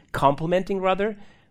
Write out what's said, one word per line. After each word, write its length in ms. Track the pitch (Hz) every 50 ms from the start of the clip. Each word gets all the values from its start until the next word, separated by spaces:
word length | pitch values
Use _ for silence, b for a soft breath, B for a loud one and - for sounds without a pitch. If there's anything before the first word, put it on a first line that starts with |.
| B B
complimenting 680 | - - 143 139 - - 160 170 180 185 185 - 196 185
rather, 360 | 185 185 190 185 202 226 214 B B B B B B B